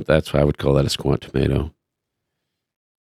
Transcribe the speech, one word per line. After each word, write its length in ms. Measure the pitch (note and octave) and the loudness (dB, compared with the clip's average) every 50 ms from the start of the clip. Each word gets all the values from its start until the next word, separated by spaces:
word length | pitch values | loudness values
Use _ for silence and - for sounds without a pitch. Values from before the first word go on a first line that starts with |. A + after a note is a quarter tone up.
| - | 2
that's 280 | - D2 D#2 D2+ - - | 2 2 2 2 0 0
why 80 | C#2 | 2
I 40 | C#2+ | 2
would 140 | D2 C#2+ - | 2 0 0
call 160 | - C#2 C#2 | 0 0 2
that 100 | C#2+ C#2 | 2 2
a 60 | C2+ | 0
squat 300 | - - - C#2 C2+ A#1+ | -2 -4 -2 -2 -2 -2
tomato. 520 | - - - C2 C2+ C#2+ C#2 C#2 C#2+ D#2 - _ _ _ _ _ _ _ _ _ _ _ _ _ _ _ _ _ _ _ _ _ _ _ _ _ | -4 -6 -4 -2 0 0 0 -2 -2 -4 -8 _ _ _ _ _ _ _ _ _ _ _ _ _ _ _ _ _ _ _ _ _ _ _ _ _